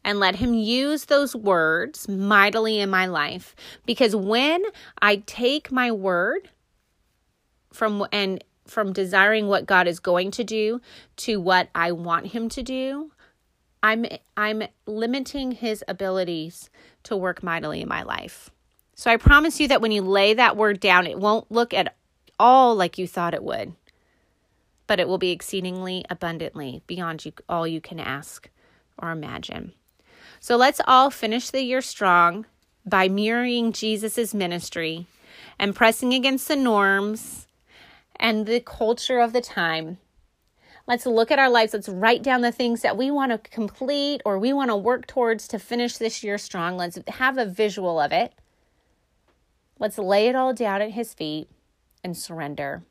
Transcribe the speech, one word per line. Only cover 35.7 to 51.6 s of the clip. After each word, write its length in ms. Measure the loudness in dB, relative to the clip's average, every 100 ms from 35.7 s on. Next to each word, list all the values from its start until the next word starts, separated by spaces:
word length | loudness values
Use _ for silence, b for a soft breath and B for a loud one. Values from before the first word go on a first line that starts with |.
| 4
pressing 380 | 2 4 0
against 340 | 2 0 -2 -2
the 80 | 0
norms 880 | 4 4 4 2 -2 -6 -12 -18 -20 _ b b b b b -4
and 300 | -2 0 -2
the 140 | -4
culture 600 | -4 -2 0 0 0 2
of 140 | 2
the 80 | 0
time. 560 | -4 -4 -2 -2 -6 -14 _ _ _ _ _ b b b -4
Let's 200 | -2 2
look 240 | 2 4
at 80 | 4
our 100 | 6
lives. 240 | 4 2
Let's 160 | -2 -6
write 340 | 0 2 2
down 200 | 2 0
the 100 | 0
things 300 | 0 -2 0
that 160 | -2 0
we 120 | -2
want 220 | 0 -2
to 60 | -4
complete 840 | -6 -8 -8 -6 -4 -2 -2 -4 -4
or 120 | -2
we 140 | 0
want 160 | 0 0
to 80 | 0
work 300 | 0 -2 -2
towards 420 | -2 0 -2 -6
to 100 | -12
finish 380 | -6 -4 -4 -4
this 260 | -6 -6
year 140 | -6 -8
strong. 400 | -8 -6 -6 -6
Let's 220 | -8 -8 -14
have 300 | -2 -2 0
a 80 | -4
visual 520 | -2 -2 -2 -4 -2
of 140 | 0
it. 220 | 0 -2 _ _ _ _ _ _ _ _ _ _ _ _ _ _ _
Let's 180 | -6 -4
lay 320 | 0 4 4
it 80 | 2
all 160 | 0
down 300 | 0 -2 -2
at 80 | -4
his 240 | -6 -10
feet 340 | -8 -8 -8 -10 _